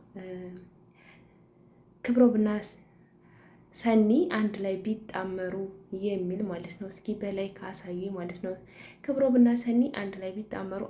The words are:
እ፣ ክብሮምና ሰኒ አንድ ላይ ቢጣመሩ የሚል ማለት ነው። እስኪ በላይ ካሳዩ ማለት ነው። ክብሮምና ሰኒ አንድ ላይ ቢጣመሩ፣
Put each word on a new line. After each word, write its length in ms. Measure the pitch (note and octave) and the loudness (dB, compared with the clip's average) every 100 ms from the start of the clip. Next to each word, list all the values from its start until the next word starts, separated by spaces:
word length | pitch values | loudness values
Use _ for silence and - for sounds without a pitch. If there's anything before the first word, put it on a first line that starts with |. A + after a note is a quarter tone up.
| - | -14
እ፣ 100 | G3 F#3 F3+ F3+ F3+ - - - _ - - - _ _ _ - _ - - | -16 -12 -10 -12 -14 -20 -20 -20 _ -20 -20 -20 _ _ _ -20 _ -20 -10
ክብሮምና 440 | - A#3+ B3 G#3+ G#3+ G#3 - - - - - _ - - - - - | 0 6 6 6 2 0 -6 -16 -20 -20 -20 _ -20 -20 -20 -20 -18
ሰኒ 340 | - A#3 A3+ G#3+ C4 F4+ | -2 4 6 6 4 4
አንድ 220 | A3 G#3+ G3+ | 2 -2 -2
ላይ 160 | G3 F#3+ | -4 -4
ቢጣመሩ 760 | G#3+ G#3+ - - F#3+ F#3 F#3 F#3+ F#3+ - - F#3+ | -4 -6 -6 -6 -6 -6 -6 -6 -8 -10 -12 -4
የሚል 400 | G3+ G3 F3+ F#3 | -2 -2 -2 -4
ማለት 320 | G#3 E3+ - | -4 -6 -10
ነው። 140 | - F#3+ | -12 -14
እስኪ 260 | - - | -10 -8
በላይ 340 | G#3 G3+ G3 G3 | -6 -4 -4 -6
ካሳዩ 480 | G3 F#3 G3 F#3 F3+ F#3+ | -8 -12 -12 -8 -6 -6
ማለት 300 | G3 F3 - | -6 -8 -8
ነው። 140 | F#3 F#3 - - - - | -8 -8 -12 -20 -20 -12
ክብሮምና 480 | - C4+ C4+ B3 A#3+ A#3+ | -2 2 6 8 8 6
ሰኒ 260 | A#3+ A#3 C#4+ | 2 2 2
አንድ 200 | - G3 F#3+ | 0 -8 -8
ላይ 160 | F#3+ | -8
ቢጣመሩ፣ 500 | G3 G#3+ G3+ F#3+ G3 - | -8 -8 -8 -6 -6 -4